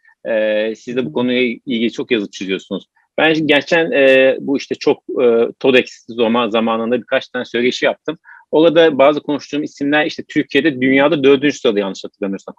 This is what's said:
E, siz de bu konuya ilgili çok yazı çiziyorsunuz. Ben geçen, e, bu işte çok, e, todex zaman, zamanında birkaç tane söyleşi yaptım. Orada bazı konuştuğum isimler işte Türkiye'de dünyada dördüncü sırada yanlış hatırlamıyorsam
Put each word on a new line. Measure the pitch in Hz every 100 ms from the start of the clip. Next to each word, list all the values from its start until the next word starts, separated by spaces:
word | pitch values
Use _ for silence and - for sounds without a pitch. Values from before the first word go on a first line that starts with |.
| _ _ -
E, | 110 107 107 110 110
siz | 123 120
de | 131
bu |
konuya | 123 123 123
ilgili | 123 113 - 117 117
çok | - -
yazı | 113 98
çiziyorsunuz. | - 95 92 - 92 - _ _ -
Ben | 156 156 147
geçen, | 143 - 170 165
e, | 139 135 131 131 123
bu | 135 139
işte | - 131
çok, | 151 - - -
e, | 123 117 120 -
todex | 135 127 - - -
zaman, | 113 110 120 113
zamanında | 113 113 113 113 123
birkaç | - 127 -
tane | 127 117
söyleşi | 120 123 - 143
yaptım. | - - 156 _ - _
Orada | 151 165 170 165 131
bazı | 139 147
konuştuğum | - 139 - 143
isimler | 151 - 143 151 156
işte | - -
Türkiye'de | 156 - 139 156 127
dünyada | 131 135 143 160
dördüncü | 135 139 143 -
sırada | 127 101
yanlış | 98 92
hatırlamıyorsam | - - 98 98 -